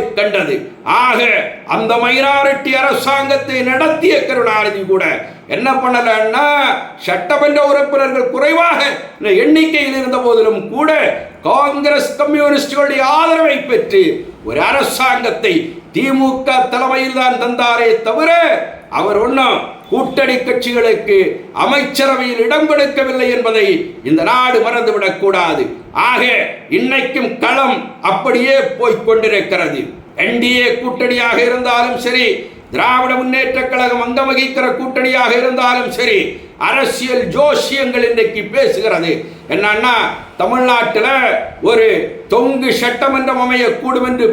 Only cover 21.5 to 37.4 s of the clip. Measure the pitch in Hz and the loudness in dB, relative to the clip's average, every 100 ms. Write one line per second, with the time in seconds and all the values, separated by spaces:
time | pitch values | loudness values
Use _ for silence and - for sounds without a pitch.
21.5 | - 185 285 - - 269 254 247 233 233 | -2 0 0 0 0 0 0 -2 -2 0
22.5 | 302 311 294 277 277 262 254 254 247 226 | 2 2 2 2 0 -2 0 0 0 0
23.5 | 220 196 165 - - 123 160 170 247 254 | 2 2 2 -2 -8 0 0 2 2 2
24.5 | 247 226 233 233 208 190 180 196 185 170 | 2 0 -2 -2 -2 -2 0 0 2 0
25.5 | 151 175 - - - 220 247 247 220 - | -2 -4 -6 -8 -2 0 2 0 0 -2
26.5 | - - 170 254 269 254 269 233 - 226 | -8 -4 -2 0 0 -2 -2 -4 -2 0
27.5 | 262 262 247 - - - - 262 240 262 | 2 0 -2 -6 -6 -2 -2 0 0 2
28.5 | 269 269 - 233 220 220 220 220 208 165 | 2 2 0 0 0 2 2 2 0 0
29.5 | 180 160 143 - - - - 185 240 240 | -2 -2 -4 -8 -12 -12 -4 -2 0 2
30.5 | 247 247 247 247 247 247 247 233 226 240 | 2 2 0 -2 -2 -2 0 0 2 2
31.5 | 247 247 240 247 240 247 254 226 - - | 0 0 0 0 -2 -2 0 0 -2 -6
32.5 | - - 131 226 254 254 254 254 262 254 | -18 -8 -2 0 2 0 -2 -2 -2 -2
33.5 | 262 247 254 247 240 233 254 269 254 262 | -2 -2 0 0 0 -2 -2 0 0 -2
34.5 | 269 254 254 254 254 254 254 247 240 254 | -2 -2 -2 -4 -2 0 0 0 2 0
35.5 | 247 247 247 247 - 233 196 - - - | 0 0 0 -2 -2 0 0 0 -6 -16
36.5 | - 180 262 240 247 254 247 - 254 | -6 -2 0 0 -2 -2 -2 -2 2